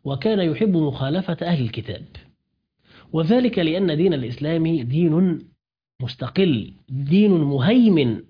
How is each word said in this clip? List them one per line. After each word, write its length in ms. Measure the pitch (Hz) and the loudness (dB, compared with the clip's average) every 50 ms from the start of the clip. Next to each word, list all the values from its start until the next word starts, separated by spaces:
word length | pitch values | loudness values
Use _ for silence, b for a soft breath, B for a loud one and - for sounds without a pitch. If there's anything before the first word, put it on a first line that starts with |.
| b | b
وكان 360 | 139 139 135 - 220 220 202 | -8 -6 -4 -2 0 0 0
يحب 360 | 180 165 151 - 220 208 185 | 0 0 0 0 0 0 2
مخالفة 600 | 165 156 143 127 - 135 135 151 185 185 - 170 - | 2 0 0 -2 -4 -4 -4 -4 -4 -4 -4 -6 -6
أهل 220 | - 170 175 147 123 | -4 -4 -2 -2 -2
الكتاب، 400 | 113 - 120 104 - - - - - - - - _ _ _ _ _ _ _ _ _ _ _ b b b b b b | -4 -6 -8 -10 -10 -12 -12 -14 -18 -20 -20 -20 _ _ _ _ _ _ _ _ _ _ _ b b b b b b
وذلك 460 | - 160 165 156 226 254 254 240 - 202 | -4 -2 2 2 2 2 2 2 0 0
لأن 380 | 170 156 160 190 202 175 151 | -2 0 0 0 0 0 0
دين 180 | 151 175 190 165 | 2 2 2 0
الإسلام 680 | 139 123 113 120 - 143 151 165 165 160 160 165 151 | 0 -4 -6 -8 -6 -4 -4 -2 -2 0 0 -2 -2
دين 580 | 117 120 131 160 175 165 156 170 190 185 160 - - - _ _ _ _ _ _ _ _ _ - | -2 -2 -2 0 2 2 2 2 2 0 0 -4 -8 -16 _ _ _ _ _ _ _ _ _ -10
مستقل، 680 | 127 120 - - 131 123 - 185 196 175 139 113 90 - - - _ - | -10 -10 -10 -10 -10 -6 -2 0 2 2 2 -2 -4 -8 -16 -20 _ -10
دين 420 | 131 135 139 139 170 196 214 208 | -8 -6 -2 2 4 4 4 4
مهيمن 920 | 190 165 151 139 139 135 127 185 233 254 240 220 185 160 135 120 110 - - | 4 2 2 0 0 0 2 2 4 6 6 6 4 4 2 0 -2 -4 -8